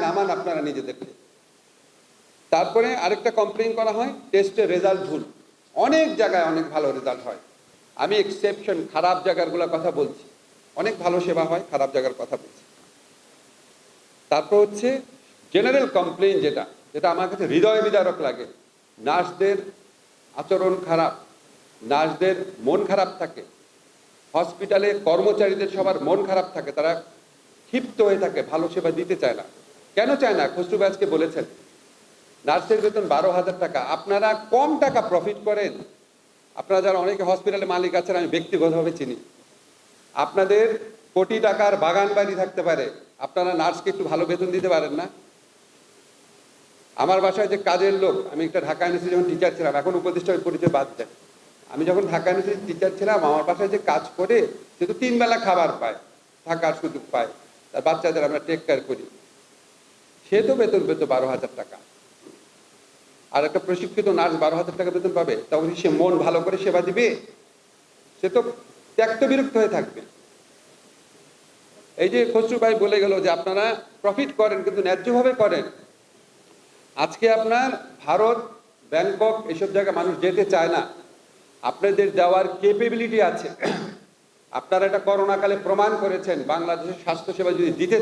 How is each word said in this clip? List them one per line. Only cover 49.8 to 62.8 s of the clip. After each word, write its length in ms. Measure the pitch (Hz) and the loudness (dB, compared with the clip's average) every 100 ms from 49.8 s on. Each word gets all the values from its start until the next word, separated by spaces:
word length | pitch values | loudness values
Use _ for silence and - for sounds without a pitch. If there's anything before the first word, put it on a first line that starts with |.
এখন 120 | 156 180 | 0 0
উপদেষ্টা 300 | 175 175 175 | -2 -2 0
হয়ে 140 | 175 170 | 0 -2
পরিচয় 260 | 151 165 143 | -2 0 0
বাদ 100 | 135 - | -2 -6
দেন, 120 | 113 - - - - - - | -14 -16 -20 -20 -20 -20 -12
আমি 100 | 131 165 | -4 0
যখন 140 | 185 170 | 0 0
ঢাকা 140 | 165 180 | 0 0
ইউনিভার্সিটি 360 | 190 190 196 196 | 0 -2 -4 -6
টিচার 220 | 160 185 - | -2 -2 0
ছিলাম, 200 | 202 208 151 | 0 2 2
আমার 140 | 151 151 | 2 0
বাসায় 220 | 175 202 196 | 0 0 -2
যে 40 | - | 0
কাজ 120 | 156 - - | -2 -2 -4
করে, 200 | 190 233 160 - - - | 2 2 2 -4 -18 -6
সে 80 | 175 | -4
তো 40 | 214 | -2
তিন 120 | 254 240 | 0 2
বেলা 160 | 233 226 190 | 2 2 2
খাবার 260 | 180 160 127 | 2 2 0
পায়, 160 | 117 104 - - _ _ 165 | -6 -6 -14 -20 _ _ -6
থাকার 280 | 165 165 - | -2 -2 -2
সুযোগ 220 | 160 139 - | -6 -8 -4
পায়, 160 | 127 113 - - - _ | -4 -4 -8 -20 -20 _
তার 100 | 139 156 | -2 0
বাচ্চাদের 360 | 160 170 160 147 | 2 0 0 0
আমরা 140 | 151 160 | -2 -2
টেক 120 | 160 - | -4 0
কেয়ার 140 | 135 135 | -2 -2
করি, 160 | 120 - - - - _ - - _ _ _ _ _ - | -8 -8 -20 -20 -20 _ -20 -20 _ _ _ _ _ -2
সে 120 | 202 220 | 0 2
তো 40 | 262 | 2
বেতন 220 | 226 196 160 | 2 2 0
পেত 140 | 156 143 | -2 0
বারো 160 | 131 131 | 0 0
হাজার 200 | 123 123 - | -4 -6 -10
টাকা। 160 | 107 92 - - - _ - - - _ _ - | -14 -16 -20 -20 -20 _ -20 -20 -20 _ _ -20